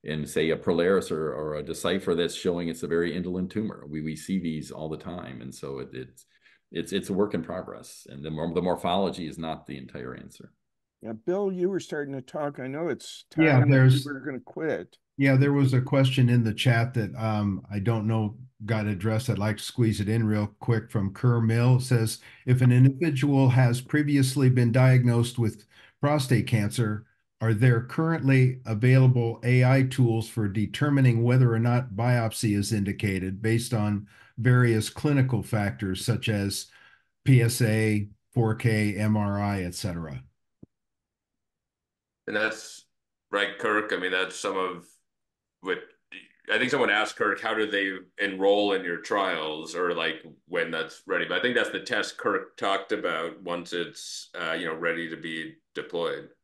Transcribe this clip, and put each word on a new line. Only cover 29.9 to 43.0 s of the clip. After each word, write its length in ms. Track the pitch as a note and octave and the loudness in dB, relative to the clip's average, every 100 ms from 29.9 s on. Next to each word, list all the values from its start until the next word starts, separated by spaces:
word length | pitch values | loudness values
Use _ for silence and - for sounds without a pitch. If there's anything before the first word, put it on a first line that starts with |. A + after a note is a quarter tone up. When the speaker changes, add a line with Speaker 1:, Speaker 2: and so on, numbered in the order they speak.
| C3 A#2+ A2+ A2 | 2 2 2 -2
Speaker 3:
for 200 | - G#2 | -4 -2
determining 720 | G#2 G2+ - D3 C#3 C3 A2+ | -2 -4 -2 2 4 4 4
whether 300 | A#2 C3 B2 | 4 4 4
or 60 | A2+ | 2
not 340 | A#2+ B2 B2+ | 2 0 -2
biopsy 640 | G2 A#2+ B2 A2+ - A#2 G2+ | -2 0 0 0 -2 0 0
is 160 | G2+ | 0
indicated 680 | A2 G2+ F#2 G#2 F#2+ F#2+ G2 | -2 -2 -2 -2 -2 -4 -4
based 320 | A2 A2+ - | -2 -2 -2
on 360 | A2+ G#2 G#2 G2+ - - - | -2 -2 -2 -6 -20 -20 -2
various 520 | A#2+ B2 B2 A2 G#2+ | 4 6 6 2 -2
clinical 540 | - D3+ C#3+ C3 A2+ | -4 0 2 2 0
factors 600 | - A2 G2+ - G2 F#2 | -2 -2 -2 -4 -6 -4
such 240 | - G#2+ - | -2 -2 -2
as 380 | G#2 G2+ - - _ _ _ _ _ | -2 -2 -6 -12 _ _ _ _ _
P 160 | - B2+ | 4 6
S 200 | A#2 - | 6 2
A, 460 | A#2 A2 A2 G#2 G2+ - _ | 0 2 2 0 -2 -12 _
four 220 | B2 A2+ G#2+ | 0 0 0
K, 400 | A#2 G#2+ G#2 G2 | 0 2 0 0
M 200 | G#2+ G#2+ | 0 0
R 240 | G#2 G2+ | 0 -2
I, 220 | G2+ G2+ | -2 -2
et 120 | F2 E2+ | -6 -6
cetera?" 460 | F#2+ E2+ D#2 C2 - _ _ _ - _ _ _ _ _ _ _ _ _ _ _ _ _ _ _ - | -8 -8 -10 -12 -16 _ _ _ -20 _ _ _ _ _ _ _ _ _ _ _ _ _ _ _ -6
Speaker 4:
And 100 | G#2 | -4
that's 480 | G#2+ - - - _ _ | -4 -6 -14 -20 _ _